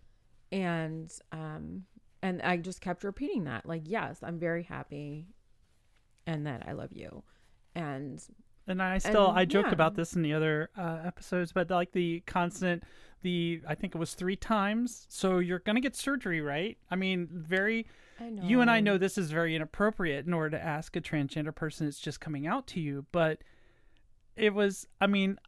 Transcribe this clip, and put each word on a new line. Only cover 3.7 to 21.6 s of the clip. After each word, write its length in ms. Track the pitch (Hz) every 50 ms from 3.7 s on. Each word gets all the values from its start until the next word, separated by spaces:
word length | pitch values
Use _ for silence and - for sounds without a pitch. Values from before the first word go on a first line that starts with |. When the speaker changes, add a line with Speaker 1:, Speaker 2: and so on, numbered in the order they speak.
| 165 165 151
Speaker 1:
"Yes, 360 | 156 208 220 175 - 185 - -
I'm 160 | - 170 165
very 240 | 170 165 170 170 170
happy 640 | - - 135 135 - 143 143 147 147 147 151 165 190 226 - _ _ _ _ _ _ _ _ _ _ _ _ _ _ _ _ _
and 220 | 170 165 151 147
that 160 | 151 123 - - -
I 20 |
love 220 | 131 - - - -
you." 300 | - - - - - - _ _ _ _ _ _ _ _ _ -
And 480 | 175 165 147 139 135 147 139 143 156 - - - - _ _ - - _ -
Speaker 2:
And 120 | 185 185
I 160 | 190 185 185
still, 320 | 190 185 196 214 214 196 185
Speaker 1:
and, 100 | 175 185
Speaker 2:
I 60 | 185
joke 220 | 175 190 196 214
Speaker 1:
yeah. 40 | 262
Speaker 2:
about 240 | 196 156 156 160 208
this 180 | - 170 - -
in 80 | 175 160
the 100 | 147 151
other, 360 | 156 156 156 151 151 160 - -
uh, 220 | 202 180 165 165 160 165
episodes, 480 | 180 - - - - 190 180 175 170 -
but, 160 | 190 175 170
like, 240 | 185 175 180 - -
the 260 | 185 175 170 165 175 -
constant, 560 | - - 185 175 175 - - 185 180 175 170 - - - - - - - -
the, 400 | - 180 175 175 170 170 170 165 160
I 100 | 156 151
think 200 | - - 185 -
it 20 |
was 160 | 160 165 - -
three 220 | - 180 185 196
times. 680 | - - - 226 208 196 202 214 233 240 247 - - - -
"So 300 | - - - 190 185 180
you're 200 | 180 175 180 175
gonna 200 | - 214 214 247
get 160 | 254 269 -
surgery, 460 | - - 277 285 254 - 190 170 160
right?" 360 | 147 143 139 151 180 226 226 - _ -
I 60 | 180
mean, 300 | 185 190 190 185 180 175 151
very, 560 | 170 180 156 160 185 190 196 214 226 226 220 - - - - - - -
Speaker 1:
I 80 | 233
Speaker 2:
you 320 | 233 226 202 175 180 233 254
and 100 | 240 233
I 120 | 233 220
Speaker 1:
know. 120 | 208 208 202
Speaker 2:
know 40 |
this 200 | 180 185 190 -
is 140 | 208 180 147
very 240 | 156 165 170 165 160
inappropriate 720 | 160 156 - - - 202 220 214 - 185 156 139 143 127
in 60 | 170 175
order 240 | 165 156 151 156
to 40 | -
ask 360 | 165 165 147 151 160 - -
a 40 | 170
transgender 540 | 160 - 165 151 143 135 - 160 151 160 151
person 320 | -